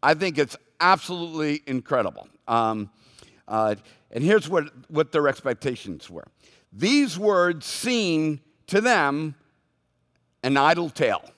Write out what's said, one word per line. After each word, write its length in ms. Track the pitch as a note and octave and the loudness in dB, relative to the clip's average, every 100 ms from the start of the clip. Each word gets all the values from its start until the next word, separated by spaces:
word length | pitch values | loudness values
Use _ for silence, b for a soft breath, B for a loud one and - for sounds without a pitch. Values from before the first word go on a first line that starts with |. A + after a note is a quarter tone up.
I 120 | C3 | 2
think 240 | D#3 F#3+ D3 | 2 0 -2
it's 180 | C#3+ - _ _ | -2 -4 _ _
absolutely 800 | F3 F#3+ - F3+ E3+ D#3+ D3+ D3 - | 2 2 0 -10 -8 -4 -4 -4 -4
incredible. 600 | C3 A2+ C3+ G2 - - _ - | -8 -2 0 0 -4 -20 _ -2
Um, 420 | A#2 A2+ A2 G2+ b b b b b - | 0 0 -2 -8 b b b b b -6
uh, 280 | A2 A2 G#2 - b b | -2 0 -2 -8 b b
and 140 | A#2+ | -4
here's 240 | D3+ G#3 D#3 | 2 2 2
what, 220 | F3 D3 B2 - | -2 -2 -10 -8
what 240 | D#3 D#3 | -2 0
their 160 | D#3 D3 | 2 0
expectations 800 | C3+ C3+ A#2+ C#3+ B2 G2 D#2+ - | 0 -4 -4 -4 -6 -10 -14 -14
were. 180 | E2+ - _ b b b | -18 -18 _ b b b
"These 460 | G2 F3 C#4+ C#4 E3 | -4 2 2 2 0
words 480 | G#3 F#3+ F3 E3+ - | 2 4 2 0 -6
seem 720 | - A#3+ B3 G3+ D#3+ D#3 D3 _ _ - | -6 -2 0 2 0 0 -4 _ _ -2
to 120 | G3 | 0
them 540 | A#3 A3 C#3+ C#3 D#3 C#3 _ _ _ _ _ _ _ _ _ _ | 2 2 2 -2 -6 -10 _ _ _ _ _ _ _ _ _ _
an 140 | B2 C#3 | -2 2
idle 320 | C#3+ E3+ E3+ | 4 4 0
tale." 420 | - B2 F#2+ - | -2 0 0 -6